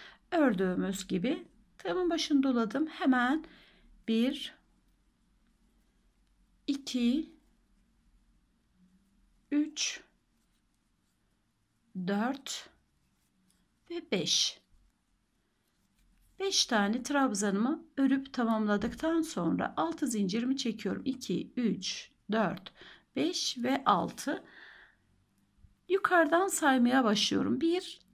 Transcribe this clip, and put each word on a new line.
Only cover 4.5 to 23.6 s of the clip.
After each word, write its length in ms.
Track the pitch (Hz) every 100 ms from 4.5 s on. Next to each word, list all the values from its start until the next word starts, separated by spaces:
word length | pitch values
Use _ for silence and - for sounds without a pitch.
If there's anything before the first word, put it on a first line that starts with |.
| - _ _ _ _ _ _ _ _ _ _ _ _ _ _ _ _ _ _ _ _ -
iki, 680 | 269 - 254 240 285 320 - _ _ _ _ _ _ _ _ _ _ _ _ _ _ _ _ _ _ _ _ -
üç, 520 | 294 311 - - - - _ _ _ _ _ _ _ _ _ _ _ _ _ _ _ _ _ _ 185 180
dört 640 | 202 240 277 - - - _ _ _ _ _ _ _ _ _ _ _ -
ve 220 | 339 339
beş. 500 | 190 151 - - - _ _ _ _ _ _ _ _ _ _ _ _ _ _ _ _ _ -
Beş 260 | 392 - -
tane 380 | 220 202 247
trabzanımı 800 | 247 285 262 196 202 196 233 330 - -
örüp 360 | 269 269 269
tamamladıktan 880 | - 226 220 214 208 226 - 320 330
sonra 520 | 311 - 165 - - -
altı 300 | - 160 262
zincirimi 500 | 220 190 220 247 269
çekiyorum. 440 | 233 214 196 196 196
İki, 480 | 269 - 175 - -
üç, 560 | 226 180 - - - _ -
dört, 420 | 220 196 - - - - - _ -
beş 420 | 311 370 -
ve 260 | 254